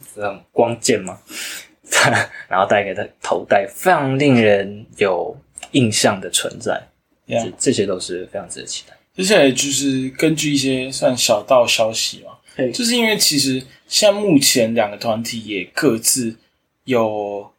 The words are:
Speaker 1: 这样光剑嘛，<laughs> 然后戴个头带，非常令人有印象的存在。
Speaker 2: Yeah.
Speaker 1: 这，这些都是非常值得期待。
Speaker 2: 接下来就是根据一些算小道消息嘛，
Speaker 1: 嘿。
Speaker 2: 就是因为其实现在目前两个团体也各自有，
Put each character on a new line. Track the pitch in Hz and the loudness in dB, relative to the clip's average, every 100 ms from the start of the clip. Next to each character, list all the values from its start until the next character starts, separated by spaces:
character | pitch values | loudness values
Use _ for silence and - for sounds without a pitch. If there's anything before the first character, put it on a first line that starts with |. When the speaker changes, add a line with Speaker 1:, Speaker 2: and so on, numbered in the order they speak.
| - | -20
Speaker 1:
这 | - | -8
样 | 101 98 _ | -8 -8 _
光 | - 117 113 | 0 0 0
剑 | - 110 | 0 -2
嘛， | 92 92 - - - - - _ | -2 -14 -16 -14 -12 -14 -18 _
<laughs> | - - - - - - - | -4 2 2 2 -2 -10 -4
然 | 92 | 0
后 | 98 | 2
戴 | 107 | 2
个 | 101 92 104 _ | 0 -6 -10 _
头 | - 87 - | -4 -4 2
带， | 104 98 | 0 0
非 | - 185 | -4 0
常 | 170 139 135 | 2 2 2
令 | 143 123 | 4 6
人 | 110 101 98 104 110 - | 6 4 0 -10 -12 -2
有 | 101 87 82 - _ - - | 0 0 -4 -10 _ -20 -4
印 | 139 117 | 0 2
象 | 104 123 101 | 2 0 0
的 | 92 | -4
存 | - - - | -4 -4 -6
在。 | - - - _ _ _ - | -6 -6 -8 _ _ _ -6
Speaker 2:
Yeah. | 117 110 | -4 -4
Speaker 1:
这， | 90 | -4
这 | - | 0
些 | 113 101 | 0 0
都 | 92 | -4
是 | - 90 90 | -6 -10 -10
非 | 98 | -12
常 | 87 | -12
值 | - | -14
得 | - | -12
期 | - - | -14 -14
待。 | _ _ - | _ _ -6
Speaker 2:
接 | |
下 | 185 208 | 2 6
来 | 139 | 6
就 | 120 143 | 4 -2
是 | 135 139 131 131 | -2 0 -2 -4
根 | 131 160 156 | -2 0 0
据 | 156 | 0
一 | 143 | 0
些 | 131 131 131 | 0 -2 -4
算 | 131 143 123 | -2 -2 0
小 | - 107 | 2 2
道 | - 131 117 | 4 4 4
消 | - 110 | 2 0
息 | 113 - 85 - | -2 -6 -8 -18
嘛， | - _ - | -20 _ -4
Speaker 1:
嘿。 | 127 | -4
Speaker 2:
就 | 117 | -2
是 | 233 247 | -2 0
因 | 226 | 0
为 | 208 | 2
其 | - 147 | 0 0
实 | 135 131 127 - - | 0 -2 -6 -18 -6
现 | - 107 | 2 4
在 | 101 | 4
目 | 104 143 | 4 4
前 | - 123 113 113 | 4 2 2 2
两 | 104 | -2
个 | 101 | -2
团 | 117 110 | -4 -4
体 | 113 120 104 | -4 -8 -8
也 | 101 90 | -8 -8
各 | - 147 110 | -2 0 0
自 | - - 117 113 _ _ _ _ | 0 -2 -2 -8 _ _ _ _
有， | - 123 110 107 101 101 104 | -2 0 0 -2 -6 -8 -12